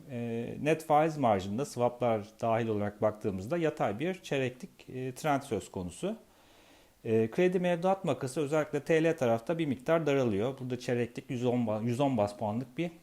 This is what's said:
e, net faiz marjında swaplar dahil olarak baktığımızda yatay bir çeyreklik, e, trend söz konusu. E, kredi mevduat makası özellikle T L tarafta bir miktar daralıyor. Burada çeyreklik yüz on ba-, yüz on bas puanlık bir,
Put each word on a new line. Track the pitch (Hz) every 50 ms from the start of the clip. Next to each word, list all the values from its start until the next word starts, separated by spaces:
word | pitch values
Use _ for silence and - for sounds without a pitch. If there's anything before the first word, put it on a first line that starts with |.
| - 143
e, | 127 120 117 117 113 117 117 104 110 -
net | - 147 160 160 -
faiz | - 151 147 156 165 156
marjında | 147 135 117 104 95 90 98 101 117 143
swaplar | 143 - 123 120 120 120 - 123 120 113 107 101 104 - -
dahil | - 113 113 113 117 113
olarak | 107 104 104 104 101 -
baktığımızda | 110 107 107 - - 107 95 95 92 117 165 175
yatay | 165 151 151 - 151 117 98 107
bir | 147 180 185 180
çeyreklik, | - - 151 135 131 120 127 - - - _ - - -
e, | - 127 127 131 127
trend | - - 156 143 139
söz | 139 - 110 98 - -
konusu. | - 101 92 90 - - - 190 220 220 - _ _ _ - _ - - - - - - - _ _ _ -
E, | 120 110 110 110 110
kredi | - - 180 180 180 185
mevduat | 180 180 175 170 170 185 190 190 -
makası | 165 131 - - 127 - 165
özellikle | 151 135 156 156 147 - - 147
T | 131 - 165 160 160
L | 165 160
tarafta | - 131 117 113 113 - - 170 165
bir | 165
miktar | 147 123 - - - 165 165 156
daralıyor. | 147 139 139 131 120 104 95 107 131 135 -
Burada | 131 127 127 123
çeyreklik | - - 123 120 120 113 - - - -
yüz | 120 120 123
on | 123 120 123
ba-, | 120 110 107 107 110
yüz | 123 120 117
on | 143 139 131
bas | 113 101 101 -
puanlık | - 117 104 104 120 135 - - -
bir, | 165 170 165 -